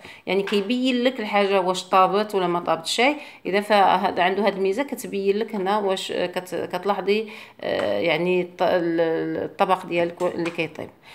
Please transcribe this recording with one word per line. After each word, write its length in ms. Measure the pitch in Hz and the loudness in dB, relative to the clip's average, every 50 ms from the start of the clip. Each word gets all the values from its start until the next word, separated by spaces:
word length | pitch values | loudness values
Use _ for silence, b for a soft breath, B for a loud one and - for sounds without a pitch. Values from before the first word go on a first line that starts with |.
| B B B B B | B B B B B
يعني 180 | - 185 196 196 | -2 0 0 0
كيبين 600 | - 214 202 190 202 247 247 254 262 254 247 240 | 2 0 0 0 0 -2 0 0 0 2 2 2
لك 160 | 262 254 240 | 0 0 -2
الحاجة 420 | 214 208 208 202 202 190 196 190 | -6 2 4 4 4 4 4 2
واش 220 | 175 185 185 185 - | 2 2 -2 -2 -2
طابت 520 | - 202 190 185 180 180 208 214 214 - | 2 4 4 6 6 4 0 0 0 0
ولا 120 | 190 180 | 0 2
ما 120 | 175 175 175 | 2 0 0
طابت 260 | 175 170 160 160 - | 0 0 -2 -2 -2
شيء. 320 | - - - 240 285 294 294 B B B B B | -4 0 2 2 2 2 -2 B B B B B
إذا 160 | 175 180 208 | -2 -2 -2
فهذا 600 | 202 - 214 202 190 180 170 185 202 180 180 - 175 | 2 4 4 6 6 6 4 4 2 0 0 2 0
عنده 240 | 185 190 196 214 | 2 2 2 0
هذه 60 | 202 190 | 0 0
الميزة 300 | 185 190 190 190 233 285 | 0 0 0 0 0 -2
كتبين 540 | 285 247 - - 180 185 196 196 196 196 | -4 -6 -8 -8 -6 -6 -2 0 0 0
لك 180 | 208 226 220 - | 0 -2 -4 -4
هنا 220 | 202 180 190 208 | -4 0 0 0
واش 340 | 214 202 190 190 190 - - | 0 0 0 -2 -2 -4 -6
كت-، 580 | - - 180 180 180 185 180 - 180 165 - 180 - | -4 -2 -4 -2 -4 -8 -8 -6 -6 -6 -6 -6 -6
كتلاحظي، 540 | 180 180 202 196 196 185 196 208 220 220 214 B B B B B - | -4 -2 -2 -2 -2 0 0 0 0 -2 -6 B B B B B -8
آه، 380 | - - - - - - - - | -6 -4 -2 -2 -2 -2 -2 0
يعني 440 | - 170 151 156 175 180 180 180 180 | 0 0 2 2 2 2 2 0 0
الط-، 180 | 180 - - | -4 -4 -2
ال-، 840 | 185 - 180 180 170 170 165 165 165 165 165 160 160 160 160 170 - | 0 2 2 2 2 0 0 0 0 0 0 -2 -2 -4 -4 -4 -6
الطبق 420 | 156 - - 196 185 185 180 - | -8 -2 -2 0 2 2 0 0
ديالك 360 | 170 170 170 170 170 175 - | -4 -2 0 0 -2 -2 -2
اللي 280 | 180 175 - - 170 170 | -2 -2 -2 -2 -6 -4
كيطيب. 400 | 170 - 160 156 - - - - - B B B | -4 -4 -6 -6 -6 -12 -14 -14 -14 B B B